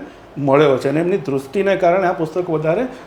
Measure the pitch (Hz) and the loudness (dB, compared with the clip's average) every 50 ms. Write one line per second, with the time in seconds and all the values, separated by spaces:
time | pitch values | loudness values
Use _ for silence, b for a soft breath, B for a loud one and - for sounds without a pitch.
0 | 277 B B B B B - - 139 139 135 143 156 143 135 123 120 139 139 151 | -6 B B B B B -10 -4 0 2 4 6 6 6 4 2 0 0 0 0
1 | 175 175 196 196 143 - 135 135 135 - - 202 190 196 190 175 185 170 175 190 | 0 0 -2 -2 -2 -2 -4 -6 -6 -4 -4 -2 0 0 0 2 2 2 2 2
2 | 190 175 147 - 165 156 - 185 175 175 160 156 151 156 165 202 254 254 B B | 2 0 -2 -2 -4 -4 -4 -4 -4 -2 -2 -2 0 0 0 0 -2 -4 B B
3 | B | B